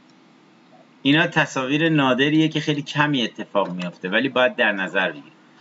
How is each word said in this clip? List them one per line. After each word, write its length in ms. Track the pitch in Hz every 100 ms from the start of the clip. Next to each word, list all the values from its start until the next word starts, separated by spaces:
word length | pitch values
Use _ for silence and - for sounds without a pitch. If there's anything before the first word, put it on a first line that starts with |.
| _ - _ _ _ _ _ - _ _
اینا 260 | 139 156 170
تصاویر 600 | 160 139 135 131 151 165
نادریه 580 | 151 135 123 147 156 156
که 120 | 156
خیلی 220 | 156 143
کمی 420 | 139 147 147 135
اتفاق 480 | 107 - 101 101 90
میافته، 380 | 90 87 - 92
ولی 200 | 110 -
باید 260 | 127 127 113
در 160 | 107
نظر 400 | 98 90 95 90
بگیرید، 220 | - - - _ -